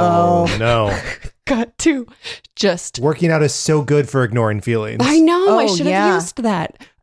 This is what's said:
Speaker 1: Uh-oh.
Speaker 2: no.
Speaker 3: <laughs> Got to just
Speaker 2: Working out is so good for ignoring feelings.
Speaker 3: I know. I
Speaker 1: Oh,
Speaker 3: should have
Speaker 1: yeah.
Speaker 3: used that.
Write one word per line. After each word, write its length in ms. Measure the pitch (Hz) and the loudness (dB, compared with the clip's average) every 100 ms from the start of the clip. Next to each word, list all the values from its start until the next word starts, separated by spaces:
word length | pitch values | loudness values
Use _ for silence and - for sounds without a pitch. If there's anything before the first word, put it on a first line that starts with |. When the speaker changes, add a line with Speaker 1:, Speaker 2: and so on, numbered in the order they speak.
| 175 170 175 175 170 | 2 2 2 2 0
Speaker 1:
Uh-oh. 100 | 101 | 0
Speaker 2:
no. 420 | 117 117 107 95 - | 0 2 0 -2 -8
Speaker 3:
<laughs> 400 | - - - - | -12 -14 -10 -4
Got 320 | 247 233 - | -2 -4 -2
to 280 | 320 277 233 _ - - - - | -2 0 -4 _ -18 -18 -14 -4
just 420 | 202 175 - - | -2 -2 -6 -4
Speaker 2:
Working 300 | 135 156 165 | -2 0 0
out 140 | 160 | 2
is 100 | 151 | 0
so 280 | - - 156 | 0 0 0
good 260 | 131 147 131 | 2 0 2
for 140 | 135 | 0
ignoring 380 | 123 117 110 104 | 0 0 0 -2
feelings. 360 | 110 113 107 113 | -2 -4 -2 -2
Speaker 3:
I 160 | 247 311 | 2 4
know. 400 | 320 349 381 - | 4 4 2 2
I 60 | - | 2
Speaker 1:
Oh, 20 | 180 | 0
Speaker 3:
should 100 | 277 | 0
have 220 | 185 208 | 0 0
Speaker 1:
yeah. 80 | 262 | 0
Speaker 3:
used 260 | 170 - | -4 -6
that. 400 | 226 190 160 - - _ | -4 -2 -6 -12 -20 _